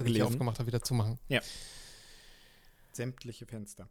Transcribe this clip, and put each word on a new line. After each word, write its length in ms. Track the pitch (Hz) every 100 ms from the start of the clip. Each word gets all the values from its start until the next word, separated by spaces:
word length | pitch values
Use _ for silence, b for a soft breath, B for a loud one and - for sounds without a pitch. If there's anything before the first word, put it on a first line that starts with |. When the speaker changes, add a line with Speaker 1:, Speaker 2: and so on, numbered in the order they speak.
Speaker 1:
die 100 | 117
ich 60 | 110
Speaker 2:
vorgelesen. 100 | -
Speaker 1:
aufgemacht 320 | 131 120 110
habe, 80 | 117
wieder 140 | 117
zumachen. 380 | - 120 104 113 -
Speaker 2:
Ja. 140 | 127 B B B B B B B B B B B B B B -
Sämtliche 520 | - 123 127 120 - 117
Fenster. 440 | 113 101 - 95